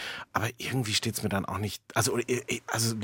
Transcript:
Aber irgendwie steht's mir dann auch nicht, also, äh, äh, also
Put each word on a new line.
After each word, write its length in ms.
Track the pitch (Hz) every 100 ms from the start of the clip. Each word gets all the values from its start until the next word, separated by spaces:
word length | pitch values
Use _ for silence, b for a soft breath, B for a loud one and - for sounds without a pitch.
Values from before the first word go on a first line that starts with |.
| B B B
Aber 140 | - 110 -
irgendwie 360 | - 127 107
steht's 280 | 104 117 -
mir 80 | 107
dann 160 | 98 -
auch 140 | 95
nicht, 240 | 104 - -
also, 240 | - 104 113
äh, 60 | - 123 -
äh, 140 | 117 -
also 300 | 113 113 113